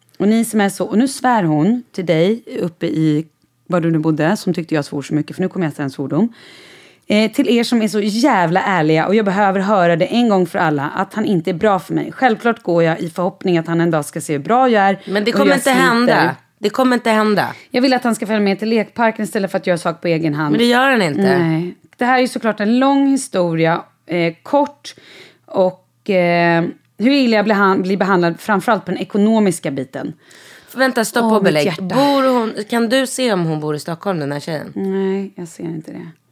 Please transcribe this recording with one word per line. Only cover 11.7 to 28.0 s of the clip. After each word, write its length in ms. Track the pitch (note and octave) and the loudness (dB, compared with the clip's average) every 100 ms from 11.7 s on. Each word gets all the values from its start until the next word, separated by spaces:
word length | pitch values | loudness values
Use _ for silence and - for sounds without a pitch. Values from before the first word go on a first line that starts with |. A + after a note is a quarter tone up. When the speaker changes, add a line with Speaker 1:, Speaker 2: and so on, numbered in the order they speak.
| F#3+ | 0
Speaker 1:
för 160 | - | -2
mig. 180 | G#3+ - | -6 -6
Självklart 500 | - B3+ A3 A#3 A3+ | -2 0 0 -2 -2
går 200 | - E3+ | 0 2
jag 180 | E3 E3 | 2 0
i 100 | F3 | -4
förhoppning 480 | - F3+ F#3 G3 E3+ | -4 -4 -2 0 0
att 80 | E3 | 0
han 140 | E3+ | 0
en 100 | E3+ | 2
dag 140 | D#3+ | 0
ska 160 | D3 E3 | -2 -10
se 120 | - | -6
hur 80 | C#3+ | -6
bra 280 | D3 A#3+ C4 | 0 2 4
jag 140 | A3 | 4
är 160 | G3 G3 - | 2 0 -2
Speaker 2:
Men 180 | G3+ | -2
det 60 | G#3+ | 0
Speaker 1:
och 60 | G#3+ | 2
Speaker 2:
kommer 120 | C#4 | 2
Speaker 1:
jag 60 | C#4 | 2
Speaker 2:
inte 80 | |
Speaker 1:
sliter. 160 | C4+ B3+ | 2 2
Speaker 2:
hända. 560 | C4 A#3 B3 G3 C3 C#3+ _ _ | 4 2 2 2 2 -2 _ _
Det 120 | G#3 | -6
kommer 240 | G#3 B3+ A#3+ | 0 2 2
inte 140 | A#3 | 2
hända. 440 | A3 G#3+ G3 A#2+ - - | 2 2 0 -2 -6 -6
Speaker 1:
Jag 120 | B3+ | 0
vill 100 | C4 | 2
att 100 | B3 | 2
han 100 | B3 | 0
ska 120 | A3 G3+ | -4 -2
följa 140 | G#3+ | 0
med 180 | G3+ G3 | 0 0
till 100 | A3 | 0
lekparken 560 | A3+ G3+ - A3+ A3 | -2 -2 -2 -2 0
istället 260 | G#3 A3 F#3+ | -4 -4 -4
för 80 | F#3+ | -4
att 80 | F#3 | -2
göra 120 | E3+ | -2
saker 220 | F3+ D#3+ | -2 -4
på 80 | F3 | -2
egen 260 | E3 D#3+ | 0 0
hand." 180 | D3 D3+ | -2 0
Speaker 2:
Men 60 | D3+ | 2
det 60 | |
gör 260 | A#3+ A#3+ C4+ | 2 4 2
han 120 | B3 | 2
inte. 360 | F3 C#3 G3 C3+ | 0 0 2 2
Speaker 1:
Nej. 360 | E3 D#3+ F3 - _ - | 2 0 -4 -10 _ -6
Det 80 | |
här 120 | B3 C4 | 0 2
är 40 | |
ju 80 | B3+ | 0
såklart 320 | B3+ A3+ G#3 | -2 -4 -2
en 180 | G#3 B3 | 0 2
lång 280 | C4+ C#4 C#4 | 2 2 2
historia, 720 | C4+ - F#3+ F3 E3 D#3+ E3+ - _ - | 0 -2 -2 -2 0 0 0 -4 _ -8
eh, 280 | F3 E3+ E3 | -2 -2 -4
kort 520 | - C#4+ C#4+ - - - - - - _ - | -2 0 -2 -6 -20 -20 -20 -20 -20 _ -8
och, 640 | G3 F#3 F#3 _ _ - | 0 0 -2 _ _ -2
eh, 540 | F#3 F3 F3 E3+ E3+ E3+ - _ - | 0 2 2 2 2 0 -6 _ -2
hur 120 | A3 | 0
illa 240 | C#4+ B3+ G#3+ | 2 2 2
jag 80 | |
blir 100 | G3+ | 2
han-, 280 | G3+ G3 G3 | 2 4 2
blir 140 | F#3 | 0
behandlad, 440 | F#3+ | 0